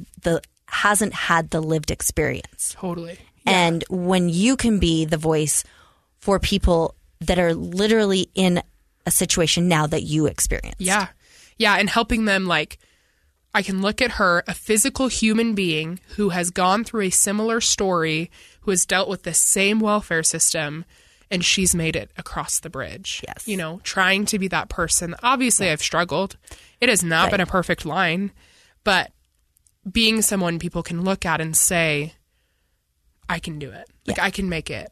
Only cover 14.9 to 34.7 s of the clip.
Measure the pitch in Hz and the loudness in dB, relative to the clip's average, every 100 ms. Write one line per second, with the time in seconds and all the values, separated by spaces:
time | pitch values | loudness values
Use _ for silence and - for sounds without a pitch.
14.9 | - 262 - 220 220 233 208 185 156 156 | 0 -2 0 2 2 2 0 0 -2 -4
15.9 | 180 - - 208 180 175 180 185 196 226 | -8 -10 -2 -2 0 -4 0 2 2 0
16.9 | 226 190 - - 202 220 226 - - 196 | -2 0 2 0 0 0 0 0 0 0
17.9 | 175 160 156 170 - - _ - 185 - | 0 0 -2 -4 -10 -20 _ -2 0 2
18.9 | 185 196 185 - 160 - - 196 220 214 | 0 0 -4 -4 0 2 2 2 2 2
19.9 | 208 208 165 160 165 - 165 147 151 170 | 0 0 -2 0 0 0 0 -4 -6 -12
20.9 | _ _ _ - 185 175 - 185 180 160 | _ _ _ -6 -2 0 2 2 2 0
21.9 | 160 - - - - 151 - - 131 110 | -4 -8 -14 -12 -10 -6 -6 -6 -10 -10
22.9 | - 190 - - - - 196 165 175 - | -10 -10 -10 -10 -12 -8 -6 -6 -8 -6
23.9 | - 185 190 208 214 190 170 - - 165 | 2 4 4 2 0 0 -2 -4 -2 0
24.9 | - 170 165 240 254 254 208 190 151 - | 0 -2 -2 0 2 2 2 2 0 0
25.9 | 160 180 151 196 - - - - - 240 | 0 0 0 -2 -6 -20 -20 -18 -2 2
26.9 | 208 175 165 190 202 175 185 170 175 160 | 2 2 2 4 2 0 0 0 -2 -2
27.9 | 156 180 165 196 - _ _ _ _ - | 0 0 0 -4 -8 _ _ _ _ 0
28.9 | 190 - _ _ _ _ _ _ _ - | 2 0 _ _ _ _ _ _ _ -4
29.9 | 208 226 220 208 196 175 165 170 170 165 | 2 2 4 0 0 0 -2 -4 -6 -6
30.9 | 170 185 190 180 160 160 160 - 175 165 | -4 -2 -2 -2 -2 -2 0 2 2 0
31.9 | 147 151 - _ _ _ _ _ _ _ | 0 -4 -10 _ _ _ _ _ _ _
32.9 | _ _ _ - 170 170 151 139 - - | _ _ _ -8 -8 -8 -10 -12 -16 -20
33.9 | _ - - 185 185 190 165 - | _ -8 -2 -2 -2 -4 -4 -6